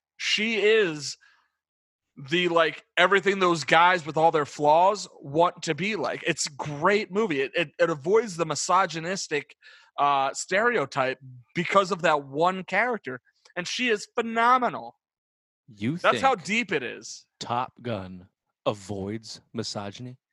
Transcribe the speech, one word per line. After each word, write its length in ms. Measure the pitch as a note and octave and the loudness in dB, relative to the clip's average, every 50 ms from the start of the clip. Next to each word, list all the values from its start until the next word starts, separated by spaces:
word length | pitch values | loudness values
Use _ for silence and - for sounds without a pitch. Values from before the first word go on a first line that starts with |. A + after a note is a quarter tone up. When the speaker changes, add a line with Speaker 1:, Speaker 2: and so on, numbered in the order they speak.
| _ _ _ - | _ _ _ -8
Speaker 1:
she 440 | - - - - G#3 A3+ A#3 G#3 | -4 -2 0 0 0 0 0 2
is 560 | F#3 G#3+ A3 A3 G#3 F3 D#3 D3+ C#3 C3 - - _ _ _ _ _ _ _ _ _ _ _ _ _ _ _ _ _ _ _ - | 4 4 4 4 4 2 -2 -6 -8 -10 -10 -12 _ _ _ _ _ _ _ _ _ _ _ _ _ _ _ _ _ _ _ -18
the, 320 | C#3+ C3 D3+ F3+ F3+ F3+ | -10 -4 -2 0 0 2
like, 340 | E3+ E3 D#3+ D#3 D#3 - - _ - - | 4 4 2 2 0 -6 -14 _ 2 4
everything 420 | F3 F#3 G3 G3 - G3 G3+ G3 | 4 6 6 4 2 2 0 2
those 240 | F#3+ F3+ E3+ D#3+ C3 | 4 2 2 2 2
guys 420 | - E3 D#3+ E3+ F3+ F#3 F3+ C#3+ | 4 6 6 6 6 4 2 -2
with 120 | D#3 D3 D#3+ | -4 0 2
all 140 | D#3 E3 | 4 4
their 140 | D#3 D#3+ C#3+ | 4 2 -2
flaws 640 | - - - D3 D3 D3+ E3 F3+ F#3+ G#3+ G3 F3+ - - - | -2 -4 0 2 4 6 6 6 4 2 0 -6 -14 -16 -18
want 400 | - C#3+ C#3 D#3 E3+ F3 - - - | -14 -6 0 2 2 2 0 -4 -4
to 100 | E3+ D#3 | -4 -4
be 220 | C#3 F3 G#3 A3 | -2 -2 -4 -4
like. 260 | F3+ C3+ G#2+ E2+ - - D#3+ | -4 -4 -4 -6 -4 -2 -4
It's 200 | E3 - - - | -2 -2 -4 -8
a 40 | |
great 580 | D3 B2 - D3+ D3 C#3+ D#3 F#3 G#3 G#3 G#3+ - | -8 -8 -8 -8 -6 0 2 2 2 2 0 -2
movie. 300 | F3+ G3+ A3+ G3+ D3+ C3+ | -2 -2 -2 0 0 -2
It, 120 | C3+ C3+ - | -2 -2 -2
it, 160 | E3+ E3+ D3 - - | -4 -4 -4 0 0
it 100 | F3 E3 | 0 0
avoids 460 | E3 D3 C3 E3+ G3+ A3+ B3 A3+ F3 | 0 -2 0 2 2 2 2 0 -2
the 100 | D#3+ E3+ | -4 -4
misogynistic, 1120 | D#3+ D3+ - - - G3 G3 G3 F#3 D#3 E3 D#3+ E3+ F#3+ F#3+ - - D#3 C#3+ C3+ _ - _ _ - - - _ _ - - | -4 -2 -4 -2 2 2 2 2 2 -2 -6 -6 -6 -6 -6 -6 -4 -4 -4 -4 _ -18 _ _ -20 -20 -20 _ _ -4 0
uh, 360 | C#3+ D3 C#3+ C#3 C3+ C3+ C3 | 2 2 2 2 0 -2 -2
stereotype 840 | - - - F#3 F#3+ A3 A#3+ A#3+ G3 C#3+ B2+ - C#3 C3 C3 C3 - C#3 C3 B2+ B2 A#2+ _ - | -6 -6 -2 0 0 2 2 2 0 -2 -2 -2 -2 -2 -2 -2 -6 -10 -20 -20 -20 -18 _ -6
because 360 | E3+ F3 - - G3 G3+ F3 | -4 -2 2 2 2 2 2
of 100 | G3 F3 | -2 0
that 240 | D#3+ E3+ D#3 D3 C#3+ | 2 2 2 2 0
one 400 | C3+ C3+ C#3+ E3 F3+ F#3 F#3+ F3 | -4 -4 0 0 0 0 -2 -6
character. 560 | - F#3 F#3+ A3+ B3 A#3 G#3 - - - B2+ _ _ _ _ _ _ - | -4 -2 0 0 0 -2 -6 -6 -8 -10 -10 _ _ _ _ _ _ -10
And 100 | F3 F3 | -10 -8
she 220 | - - - B3 B3 | -6 -4 -2 0 0
is 200 | A3 G#3 - - - | 0 -2 -2 -6 -4
phenomenal. 840 | B3 A3+ A#3 A3+ A#3 A#3 A#3+ B3+ C4 B3 G#3+ D#3 A#2 A#2 A#2 - _ _ _ _ _ _ _ _ _ _ _ _ _ _ _ A#2 | -4 -4 -2 0 2 4 4 4 4 2 0 -4 -4 -12 -14 -20 _ _ _ _ _ _ _ _ _ _ _ _ _ _ _ -12
Speaker 2:
You 240 | G2+ G#2 A#2 D#3+ F3 | -6 -4 -4 -2 0
Speaker 1:
That's 220 | - C4+ - A#2 | 2 0 2 2
how 160 | A2 C4+ C4 | 2 0 0
Speaker 2:
think 100 | G3+ C#3+ | 0 -2
Speaker 1:
deep 260 | D3+ G#3 A3+ A#3+ F3+ F#3 | -4 -2 -2 -2 -2 -4
it 100 | C#3+ B2+ | -4 -4
is. 420 | A#2 G#2+ G#2 A2 - - - - _ _ - | -6 -10 -12 -14 -16 -18 -18 -20 _ _ -16
Speaker 2:
Top 320 | - - A#2 A#2+ C3 - _ - | -8 -6 -4 -4 -4 -6 _ -12
Gun 460 | A#2+ B2 A2+ G2 F#2+ F#2 F#2 F#2 F#2 G2+ _ _ _ _ _ _ - | -10 -8 -8 -8 -8 -10 -14 -18 -20 _ _ _ _ _ _ _ -4
avoids 760 | C#3 A#2 G2+ G2 F#2+ G#2+ G2 F#2+ G2 G#2+ A2+ A2+ - - - _ _ - | -4 -4 -4 -6 -10 -8 -8 -6 -8 -8 -10 -12 -14 -18 -20 _ _ -10
misogyny? 640 | A2+ A2 - - A2 G2+ G2+ G2 - B2+ B2 B2+ - _ _ | -8 -8 -8 -8 -10 -10 -12 -12 -14 -16 -16 -18 -20 _ _